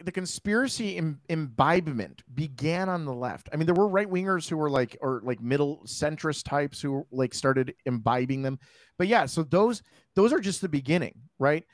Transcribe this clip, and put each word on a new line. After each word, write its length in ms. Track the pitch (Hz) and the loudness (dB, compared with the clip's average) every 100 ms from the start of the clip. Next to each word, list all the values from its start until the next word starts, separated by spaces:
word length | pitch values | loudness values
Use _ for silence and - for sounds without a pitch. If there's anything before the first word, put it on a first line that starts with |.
the 60 | 175 | -10
conspiracy 840 | 185 180 - 202 220 262 - 208 175 | -8 -8 -6 0 0 0 -2 -4 -2
im-, 240 | 160 139 - | -4 -6 -6
imbibement 960 | 160 143 113 143 180 160 120 80 - - | -4 -2 2 4 4 2 -4 -6 -12 -8
began 540 | 123 151 120 151 180 190 | -6 -6 -4 -2 0 -2
on 160 | 175 | -4
the 80 | 147 | -4
left. 340 | 123 123 78 - | -6 -6 -8 -6
I 40 | 151 | 0
mean, 100 | 165 | 2
there 100 | 175 | 4
were 100 | 208 | 4
right 240 | 190 208 | 2 0
wingers 380 | 180 190 180 - | 0 0 0 -2
who 80 | 156 | -2
were 120 | 151 | 2
like, 280 | 135 120 - | 2 0 -2
or, 200 | 135 123 | -4 -2
like, 160 | 120 120 | -4 -4
middle 420 | 117 143 143 151 - | 0 0 0 -2 -10
centrist 640 | - 151 156 156 143 - | -4 -4 -2 -4 -4 -2
types 320 | 143 143 - | -2 -2 -4
who, 260 | 143 139 - | -4 -4 -4
like, 200 | 127 127 | -2 -2
started 420 | - 135 131 127 - 131 | 0 2 2 0 -4 -4
imbibing 560 | 120 110 127 127 135 | 0 2 2 0 -2
them. 160 | 135 135 - _ _ - | -4 -6 -12 _ _ -4
But 100 | 190 | 2
yeah, 200 | 226 139 | 4 2
so 180 | 165 | -2
those, 400 | 143 175 226 226 - _ _ 190 | 2 4 4 2 -10 _ _ 2
those 160 | 226 | 4
are 80 | 311 | 4
just 200 | 196 - | 0 -4
the 80 | 185 | -2
beginning, 460 | 143 131 170 139 - 131 - | -2 0 0 0 -8 -20 0
right? 260 | 139 160 - | 2 2 -4